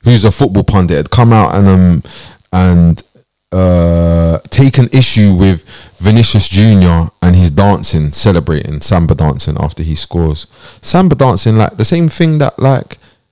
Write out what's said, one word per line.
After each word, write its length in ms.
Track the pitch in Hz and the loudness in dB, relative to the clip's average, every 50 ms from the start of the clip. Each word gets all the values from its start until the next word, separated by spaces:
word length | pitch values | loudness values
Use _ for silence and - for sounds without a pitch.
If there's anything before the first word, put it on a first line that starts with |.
| _ | _
who's 200 | 120 120 113 95 | 2 2 2 2
a 60 | 110 | 0
football 320 | - - 139 - 95 101 92 | 0 0 -2 0 0 -2 -2
pundit, 320 | - - 98 90 82 85 | 0 0 0 0 0 0
had 140 | 71 73 - | -2 -2 -2
come 220 | - 107 117 117 | 0 0 2 2
out 220 | 113 107 101 - - | 4 2 2 0 0
and, 120 | 98 101 98 | 0 2 2
um, 340 | 95 92 92 90 87 80 - - - - - - - _ _ _ | 4 4 4 2 2 0 -2 -8 -20 -20 -20 -20 -20 _ _ _
and, 500 | - 90 90 90 87 87 85 85 80 - - _ _ _ _ _ _ _ _ _ | -2 0 2 2 4 4 2 2 0 -2 -6 _ _ _ _ _ _ _ _ _
uh, 840 | - 92 92 90 87 87 85 85 85 85 85 85 85 85 82 82 82 - - - | -4 -2 0 2 2 2 2 0 0 0 0 0 0 0 0 0 -2 -4 -6 -4
taken 380 | - - 139 135 - 139 123 - | -2 0 0 2 2 0 0 2
issue 420 | - 135 127 - - 110 104 101 95 | 2 0 0 0 0 2 2 2 2
with 300 | 87 95 98 95 82 - - - - - - _ _ | 2 2 0 0 -2 -6 -16 -20 -20 -20 -20 _ _
Vinicius 500 | 90 101 107 117 113 - - 107 - - | -2 0 2 2 2 2 0 -2 -2 0
Junior 600 | 95 98 107 113 107 98 92 87 85 82 82 80 _ _ | 0 2 2 4 4 4 4 2 2 0 -2 -4 _ _
and 120 | - 90 90 | 0 2 2
his 160 | 90 90 85 | 2 2 2
dancing, 640 | 71 73 98 101 98 82 - - - 80 76 76 | 0 0 0 0 0 -2 -4 -6 -4 -4 -4 -4
celebrating, 680 | 73 - - 110 95 87 69 82 80 73 - 73 73 73 | -6 -2 -2 0 0 0 -2 -4 -6 -6 -6 -8 -10 -8
samba 340 | - - 101 87 85 78 82 | -4 -2 0 0 0 0 -2
dancing 420 | 71 80 76 69 64 - - 73 69 | -2 -2 -4 -4 -4 -6 -8 -6 -4
after 240 | 73 80 - - | -6 -6 -6 -8
he 120 | 85 80 78 | -8 -6 -6
scores. 500 | - - - - 87 82 80 73 73 - _ _ _ - - - _ | -8 -10 -8 -4 -4 -2 -2 -4 -6 -10 _ _ _ -20 -20 -20 _
Samba 340 | - - - 175 190 180 - | -10 -4 -2 0 2 0 0
dancing, 400 | - 139 127 117 - - 113 110 | 0 0 0 0 0 -2 0 0
like, 200 | 110 107 - - | 0 0 -2 -2
the 80 | - 117 | -4 -2
same 240 | - 175 170 170 160 | -2 0 0 -2 -2
thing 300 | - - 175 160 156 151 | -2 -2 -2 -2 0 -2
that, 200 | 143 - - - | -2 -4 -4 -2
like, 400 | - 135 135 120 - _ - _ _ _ _ _ _ _ | -2 0 0 -2 -4 _ -20 _ _ _ _ _ _ _